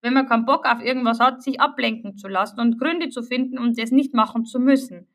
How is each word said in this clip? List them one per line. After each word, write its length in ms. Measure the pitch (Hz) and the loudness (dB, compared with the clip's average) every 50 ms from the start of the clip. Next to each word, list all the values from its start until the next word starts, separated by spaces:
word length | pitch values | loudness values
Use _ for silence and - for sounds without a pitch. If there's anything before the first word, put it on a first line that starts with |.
wenn 140 | - 240 262 | -4 0 2
man 120 | 269 262 | 2 2
keinen 200 | 240 240 226 233 | 4 2 2 4
Bock 180 | 240 285 285 - | 2 0 2 2
auf 160 | 254 240 233 | 0 -2 0
irgendwas 400 | - 240 262 254 247 226 233 233 | 0 -2 -2 0 0 0 2 4
hat, 220 | 240 254 254 254 | 2 2 2 0
sich 180 | - 277 262 - | -6 -6 0 0
ablenken 560 | 277 294 - - 240 226 220 226 - 202 196 | 0 0 0 -2 -2 -2 -4 -6 -10 -14 -14
zu 120 | - - 196 | -14 -12 -4
lassen 300 | 196 185 208 220 202 240 | -2 -2 -2 -2 -2 0
und 200 | 233 233 233 233 | 0 0 2 2
Gründe 320 | 262 320 339 349 330 - | 0 0 0 -2 -4 -6
zu 120 | - 247 | -6 -10
finden 360 | 233 240 247 254 254 254 254 247 | -8 -4 -4 -4 -4 -4 -4 -2
und 200 | 240 240 226 226 | -2 -2 -2 -2
das 120 | 226 233 | -2 2
nicht 240 | 254 269 277 269 - | 2 2 2 2 2
machen 320 | 220 220 220 - 233 226 | 0 0 2 0 -6 -6
zu 120 | - - 247 | -4 -2 0
müssen. 500 | 254 269 269 269 - - 180 175 - _ | 4 4 4 4 2 -6 -14 -18 -20 _